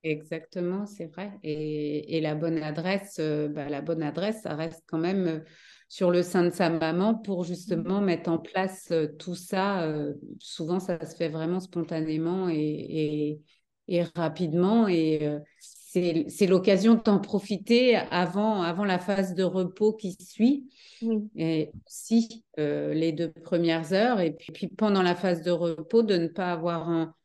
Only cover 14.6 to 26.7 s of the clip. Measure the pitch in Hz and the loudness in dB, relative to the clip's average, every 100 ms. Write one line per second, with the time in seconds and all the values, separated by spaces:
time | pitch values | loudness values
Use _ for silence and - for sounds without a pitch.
14.6 | 185 226 214 170 160 156 151 147 147 _ | 4 4 4 4 2 2 0 -4 -8 _
15.6 | - - - 180 175 165 - - 196 185 | -20 -20 -4 0 2 0 -2 2 4 6
16.6 | 185 190 220 226 226 196 196 202 - 202 | 6 6 6 6 6 2 2 -4 -2 -6
17.6 | - 233 254 214 139 175 175 185 214 208 | 4 6 6 4 2 0 0 2 0 2
18.6 | 170 170 202 180 180 196 190 180 185 185 | 0 0 0 0 0 0 0 0 0 2
19.6 | 185 - 214 220 190 185 - - 233 285 | -2 2 0 0 -8 -10 -16 4 4 4
20.6 | - _ - - 226 214 214 - 165 160 | -2 _ -20 -8 -2 -2 -4 -4 -2 0
21.6 | - - _ - - 226 226 - _ - | -2 -8 _ -18 2 2 2 -6 _ -4
22.6 | 151 147 147 156 165 156 165 - - 175 | -2 -2 -2 0 0 0 -6 -6 -2 2
23.6 | 170 165 160 190 233 226 165 151 - 160 | 2 2 2 2 4 4 0 -2 -14 -10
24.6 | 190 - 214 196 180 175 190 170 170 170 | -10 0 2 4 4 2 0 0 0 0
25.6 | 170 156 156 226 220 180 165 185 180 175 | 0 -4 2 2 4 2 0 -2 -4 -2
26.6 | 170 | -2